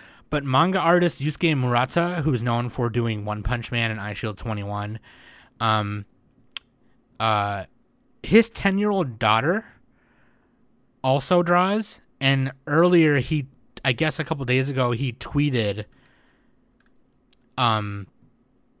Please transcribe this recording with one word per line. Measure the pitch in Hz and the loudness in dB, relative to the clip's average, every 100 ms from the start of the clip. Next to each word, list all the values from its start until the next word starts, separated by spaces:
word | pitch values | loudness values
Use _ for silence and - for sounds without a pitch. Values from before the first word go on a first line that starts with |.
| - - - | -20 -20 -6
but | 147 | -4
manga | 139 131 180 185 | 0 2 4 2
artist | 165 175 175 - | 4 4 2 0
Yusuke | 143 - 165 143 | -4 0 0 2
Murata, | 127 120 127 170 175 175 147 | 2 2 0 0 -2 -2 0
who | |
is | 123 | 0
known | 120 117 120 | 0 -2 -2
for | - 120 | -2 -2
doing | 117 117 107 | 0 -2 -2
One | 104 104 | -6 -4
Punch | 104 120 117 | -2 -4 -4
Man | 120 113 | -2 -2
and | 110 | -4
Eyeshield | 101 101 110 104 | -8 -6 -8 -6
twenty-one, | 120 104 101 104 104 110 - - - - - - | -6 -6 -6 -6 -6 -10 -14 -20 -20 -20 -20 -4
um, | 113 110 104 104 101 _ _ _ _ - _ _ _ _ _ - | 0 0 -2 -6 -10 _ _ _ _ -16 _ _ _ _ _ -4
uh, | 110 107 101 101 92 _ _ _ _ _ | 0 0 -2 -6 -10 _ _ _ _ _
his | - 220 220 | 2 4 4
ten-year-old | - 196 190 208 196 143 110 | 0 -2 0 0 0 -2 0
daughter | 110 110 139 202 - - _ _ _ _ _ _ _ _ _ _ _ _ | 2 2 2 -2 -4 -20 _ _ _ _ _ _ _ _ _ _ _ _
also | 131 135 - 180 | 0 0 2 2
draws, | 175 175 185 214 214 - _ - | 4 2 2 0 -4 -10 _ -4
and | 135 135 135 - - | 0 2 0 -6 -2
earlier | 147 180 175 156 143 | 4 6 6 6 2
he, | 123 156 135 _ _ - 131 | 0 -2 -4 _ _ -6 -2
I | |
guess | 117 156 - | 0 -2 -2
a | |
couple | 151 143 127 | -6 -4 0
days | 127 135 | 0 0
ago, | 131 123 | -2 -2
he | 117 135 | 0 -4
tweeted, | 113 - 143 147 123 107 101 101 _ _ _ _ _ _ _ _ _ _ _ _ _ _ - _ - | -6 -4 0 0 0 -2 -4 -10 _ _ _ _ _ _ _ _ _ _ _ _ _ _ -20 _ 0
um, | 123 110 104 101 98 _ _ _ _ _ _ _ | 2 2 -2 -8 -12 _ _ _ _ _ _ _